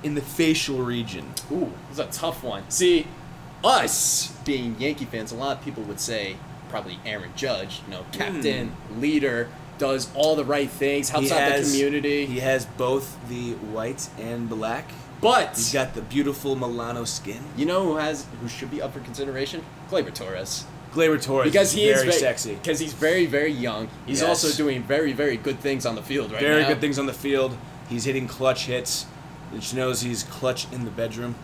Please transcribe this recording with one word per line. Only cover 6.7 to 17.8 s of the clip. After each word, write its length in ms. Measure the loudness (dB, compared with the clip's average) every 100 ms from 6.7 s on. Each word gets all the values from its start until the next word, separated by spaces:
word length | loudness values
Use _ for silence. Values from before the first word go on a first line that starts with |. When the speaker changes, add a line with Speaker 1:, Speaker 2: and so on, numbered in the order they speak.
| -8 -8 -10 -6
Speaker 2:
Aaron 260 | -6 -6 -4
Judge, 460 | -2 -2 -4 -10 -10
you 60 |
know, 100 | -10
Speaker 1:
Hmm. 80 | -8
Speaker 2:
captain, 600 | -6 -4 0 0 0 -4 -8 -10 -2
leader, 500 | 2 4 4 0 -2 -6 -16 -4
does 320 | 0 0 -2 2
all 200 | 4 4
the 80 | 4
right 240 | 2 0
things, 400 | 2 2 2 2
helps 180 | 2 4
Speaker 1:
He 40 |
Speaker 2:
out 80 | 4 4
Speaker 1:
has, 200 | 4 4
Speaker 2:
the 60 | 4
community. 480 | 4 2 2 2 0
Speaker 1:
he 140 | 0
has 260 | 2 2 0
both 520 | -2 2 2 0 -10 -10
the 240 | -6 -6
white 560 | -6 -6 -4 -4 -6 -10 -8
and 300 | -6 -4 -4
black. 400 | -2 -2 -4 -6 -14 -14 0
Speaker 2:
But 340 | 6 6 4 0
Speaker 1:
He's 160 | 0
got 220 | 2 0 -2
the 60 |
beautiful 540 | -2 0 2 0 -2 -2
Milano 480 | -2 -4 -4 -4 -4
skin. 340 | -6 -6 -10 -10 -2
Speaker 2:
you 80 | 2
know 180 | 2